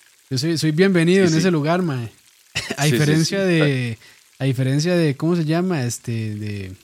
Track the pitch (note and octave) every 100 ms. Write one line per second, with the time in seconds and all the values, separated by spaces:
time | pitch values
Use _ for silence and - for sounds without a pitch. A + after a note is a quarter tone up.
0 | _ _ _ C3 D#3+ D#3 D#3 D3+ G3 F3
1 | E3 F#3+ F3+ D#3+ F#3 E3 D3 F3 F3 B2+
2 | A2 - _ _ _ - - - D3 A#2+
3 | D3 D#3 E3 G3 F#3+ E3 D3+ C3 A#2+ A2
4 | - - _ - C3+ B2+ C3 C#3+ E3 F3
5 | D#3 C3 E3 F3 D3+ E3 F#3 D#3+ A#2+ -
6 | - A2+ A2 G#2 G#2 G2+ F#2+ F#2+